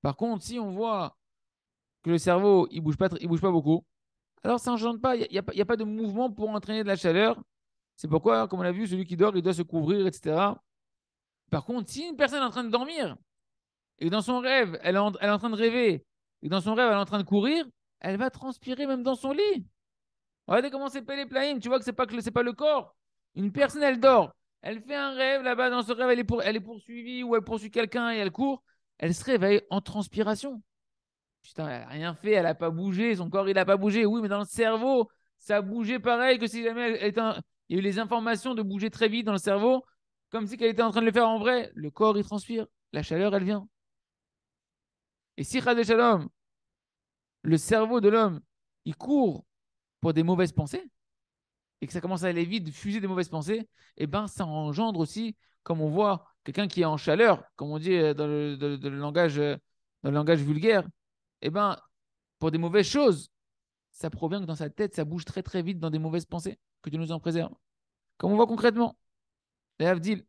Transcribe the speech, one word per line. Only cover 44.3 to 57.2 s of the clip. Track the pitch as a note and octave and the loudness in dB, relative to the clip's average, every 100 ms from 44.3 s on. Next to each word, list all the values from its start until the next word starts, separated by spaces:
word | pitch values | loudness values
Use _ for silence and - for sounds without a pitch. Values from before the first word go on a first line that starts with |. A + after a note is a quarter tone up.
| _ _ _ _ _ _ _ _ _ _ - | _ _ _ _ _ _ _ _ _ _ -12
Et | |
si, | C#3 C4 | -6 -2
Chas | A#3+ A#3+ | 2 2
Shalom, | G#3+ A3+ A#3+ G3+ C#3 _ _ _ _ _ _ _ _ _ _ _ | 4 4 6 4 0 _ _ _ _ _ _ _ _ _ _ _
le | - D#3+ | 0 0
cerveau | - A3 A3 A#3+ | 4 2 4 4
de | G3+ | 4
l'homme, | A3+ G#3+ D#3 - _ _ _ | 6 2 0 -10 _ _ _
il | - | -10
court | D#3 A#3+ C#4+ A#3 A#2 - _ _ _ _ _ | -10 0 2 2 0 -10 _ _ _ _ _
pour | E3 | 0
des | D#3 | 2
mauvaises | E3 F3+ F3+ | 2 2 2
pensées, | - D3 F4+ F4 _ _ _ _ _ _ _ _ _ | 0 -4 -6 -12 _ _ _ _ _ _ _ _ _
et | C#3 | -10
que | |
ça | F3 | -8
commence | F3 F#3 | -4 -4
à | F3+ | -2
aller | E3+ | -2
vite, | E3+ A3 E3 | -2 -4 -6
fuser | C#3+ G#3 G#3 | -10 -6 -4
des | G3 | -2
mauvaises | F#3 F3 | -2 -2
pensées, | D#3+ D3+ A3 A#3 _ _ - | -4 -4 -4 -6 _ _ -8
eh | D3+ | -4
ben, | F3+ G#3 | -4 -6
ça | - | -6
engendre | F3 D#3 D3+ C#3+ A3+ F#3+ | -6 -4 -4 -2 -2 -2
aussi, | D#3 - A3+ G#3 _ _ | -4 -4 -8 -8 _ _
comme | - E3 | -8 -4
on | D#3 | -2
voit, | D#3+ G#3 F3+ - _ | 2 2 0 -6 _
quelqu'un | - C#3 G3+ | -10 -4 -2
qui | F3+ | 0
est | E3 | 0
en | D#3 | 0
chaleur, | - D#3+ | 0 4